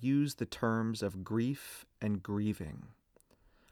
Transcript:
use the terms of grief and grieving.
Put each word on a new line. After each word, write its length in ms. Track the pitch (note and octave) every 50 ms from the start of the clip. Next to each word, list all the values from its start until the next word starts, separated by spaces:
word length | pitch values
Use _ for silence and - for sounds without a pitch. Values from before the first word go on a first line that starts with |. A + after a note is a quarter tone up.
use 340 | A#2 C3 C#3 C#3+ D3 C#3+ -
the 100 | - A#2
terms 560 | - - - - A2+ A2+ A2+ A2+ A2+ A2+ A2 G#2+
of 200 | G2 F#2 F#2 F#2
grief 600 | - A2 A#2 A#2 B2+ C#3+ - - - - - - - _ -
and 220 | A2 G#2+ G#2 G2 -
grieving. 640 | - G2+ G#2 G#2+ G#2+ G#2 - E2+ D#2 - - - - - _ _ _ _ - _ _ _ _ _ _ _ _ _ _